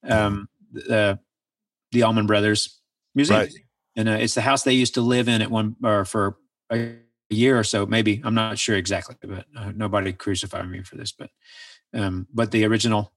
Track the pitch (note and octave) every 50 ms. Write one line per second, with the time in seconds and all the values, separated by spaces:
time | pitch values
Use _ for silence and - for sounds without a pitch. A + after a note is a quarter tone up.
0 | - - A2 A2 G#2+ G#2 G2+ G2+ G2+ - _ _ _ _ - - - - A#2+ A2
1 | G#2+ G2+ G2 G#2 _ _ _ _ _ _ _ _ _ _ _ _ _ _ - A#2+
2 | A#2 A2 A2 A2+ G#2+ G#2 G#2+ G#2 G#2 G#2+ G#2+ G#2+ - - - _ _ _ _ _
3 | _ _ _ C3 C#3+ D#3 C#3 A2 G#2 - - - _ _ _ _ _ _ _ -
4 | A2 A2 G#2+ G#2+ A2+ A2+ - B2 A2 C3 C3+ C3+ - C3+ B2+ B2+ B2+ A#2+ - B2+
5 | A#2 A#2+ B2 B2 A#2+ A#2 A#2+ A2+ A2 F2+ A2+ A2 A2 G#2+ A2+ _ B2+ A#2 G#2+ G2+
6 | G2 - - A2+ G2+ G2 G2+ _ _ _ _ _ _ _ A#2 A#2 A#2 A#2 A#2 A#2
7 | _ _ _ _ _ _ G#2+ G#2+ A#2+ C3 C3+ A#2+ G#2+ - - G#2+ G2+ G2+ G#2+ A2+
8 | A2 G#2 G#2 A2 C#3+ A2 A2 A2+ A2 A2 G#2+ G2+ - - A2 G2 F2+ F#2+ G2 F2+
9 | - - - _ - G2 G2 F#2 - _ _ - G#2+ G2+ G2+ G2+ A2 G2+ G2 G#2
10 | F#2+ F#2+ F2+ F#2+ - - G2 F2+ - G#2 - - F2+ F2+ F#2 F#2 F#2+ - - -
11 | - A#2 - _ - - _ _ _ _ - - - - - _ _ _ - A#2
12 | G#2 F#2+ F#2 F#2 F#2 _ - G#2+ A2+ G#2 G#2 A2+ G#2+ G#2+ A2 A2+ - A#2+ A2 G#2+
13 | G#2 - _